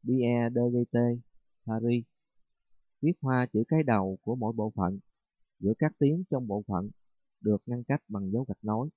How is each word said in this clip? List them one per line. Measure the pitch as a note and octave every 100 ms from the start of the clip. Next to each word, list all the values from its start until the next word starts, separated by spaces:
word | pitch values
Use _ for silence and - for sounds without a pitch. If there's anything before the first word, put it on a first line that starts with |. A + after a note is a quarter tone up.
Pierre | - B2+ A#2+ A#2+ A#2
de | B2 A#2+
Guitte, | A#2+ A#2+ A#2+ A#2+ A#2+ - - _ _ -
Paris. | A2 A#2 A#2+ A#2 _ _ _ _ _ _ - _ _
Viết | D3 F3+
hoa | C3+ B2+ B2
chữ | G#2+ A#2
cái | D#3+
đầu | D3+ G#2+ F#2+ F#2+
của | - B2+
mỗi | A2
bộ | A#2 G#2+
phận, | G#2 F2+ G2 _ _ _ _ _ _
giữa | - A2
các | D#3 -
tiếng | C#3+ D#3+ F#3
trong | C#3 A#2+
bộ | G2+ G#2
phận, | F#2+ G2+ - _ _ _ _
được | G#2+ G#2 -
ngăn | A#2+
cách | A#2+ C#3 _
bằng | G2+ G2
dấu | G#2+
gạch | C3 G2
nối. | G#2 G#2+ C#3+